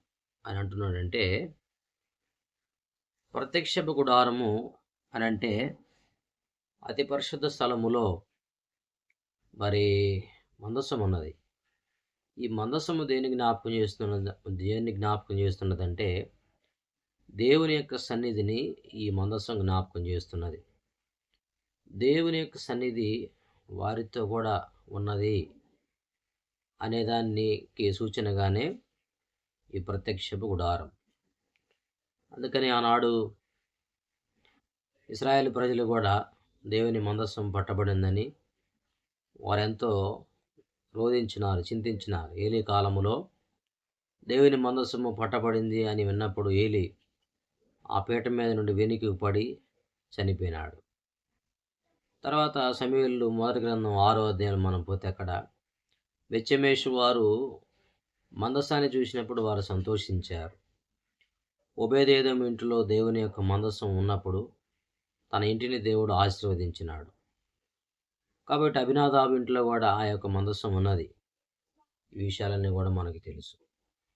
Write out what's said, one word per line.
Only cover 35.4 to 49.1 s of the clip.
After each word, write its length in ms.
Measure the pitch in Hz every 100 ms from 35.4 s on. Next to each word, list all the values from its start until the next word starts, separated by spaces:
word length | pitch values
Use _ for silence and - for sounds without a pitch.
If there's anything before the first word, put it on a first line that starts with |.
| 131 120
ప్రజలు 280 | 123 120
కూడా 420 | 113 117 101 101 - _ _ _ 101
దేవుని 340 | 110 117 113
మందసం 520 | 104 104 107 - 101
పట్టబడిందని 840 | 98 92 101 101 98 95 98 131 - _ _ _ _ _ _ _ _ _ -
వారెంతో 840 | - 104 107 110 120 101 98 - - _ _ _ _ _ _ 107
రోదించినారు, 640 | 117 123 113 101 101 92
చింతించినారు. 720 | 87 113 113 101 - 90 80
ఏలీ 280 | 87 107 113
కాలములో 640 | 104 101 98 98 101 131 190 _ _ _ _ _ _ _ _ _ -
దేవుని 280 | 131 139 135
మందసము 560 | 123 131 120 120 120
పట్టబడింది 760 | 107 113 120 113 110 110 110 110
అని 180 | 107
విన్నప్పుడు 460 | 101 101 107 95 101
ఏలీ 460 | 95 107 104 92 - _ _ _ _ _ _ _ _ -
ఆ 80 | 98
పీఠం 320 | 98 120 117
మీద 200 | 120 117
నుండి 220 | 110 104
వెనుకకు 420 | 98 110 113 110